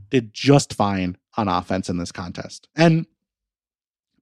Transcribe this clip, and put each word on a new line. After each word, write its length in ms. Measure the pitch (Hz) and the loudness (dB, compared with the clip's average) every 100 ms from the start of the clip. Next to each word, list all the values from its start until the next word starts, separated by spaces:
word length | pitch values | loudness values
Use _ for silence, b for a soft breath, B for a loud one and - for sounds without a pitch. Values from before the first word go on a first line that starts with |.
| - | -2
did 240 | 131 110 | -2 -2
just 400 | - 131 143 - | -2 4 4 4
fine 420 | - 104 95 90 90 _ - | -2 -2 -2 -4 -8 _ -4
on 100 | 101 | -2
offense 400 | 90 - 95 - | -2 -2 -4 -4
in 100 | 90 | -6
this 120 | 85 | -6
contest. 560 | - 92 - - - _ | -10 -12 -12 -14 -16 _
And 320 | - 165 160 160 _ _ _ _ _ _ _ _ _ _ _ | 2 4 4 -2 _ _ _ _ _ _ _ _ _ _ _